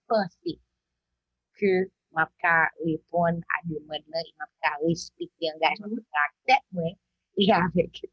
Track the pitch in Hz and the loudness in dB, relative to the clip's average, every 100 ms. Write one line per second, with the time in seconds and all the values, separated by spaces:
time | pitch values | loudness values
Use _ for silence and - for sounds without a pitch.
0 | - 220 180 _ 349 - _ _ _ _ | -2 0 -2 _ -10 -10 _ _ _ _
1 | _ _ _ _ _ - 202 185 190 _ | _ _ _ _ _ -2 0 2 0 _
2 | _ 160 160 _ 175 165 160 - 165 156 | _ -4 -4 _ 2 4 2 0 -4 -4
3 | _ 175 170 170 - - 170 151 151 151 | _ 0 0 0 -4 -6 -6 -8 -8 -12
4 | 156 160 165 - 151 _ 156 147 165 170 | -8 -10 -8 -14 -18 _ -4 0 -2 -2
5 | - - 175 - 160 156 160 156 208 226 | -4 -14 -14 -6 -6 0 0 0 -8 -10
6 | - 151 147 _ - - - 180 165 - | -6 -2 -2 _ 2 2 2 -6 -6 -6
7 | _ _ _ - 202 185 180 170 - - | _ _ _ 0 4 4 2 0 0 -4
8 | - | -12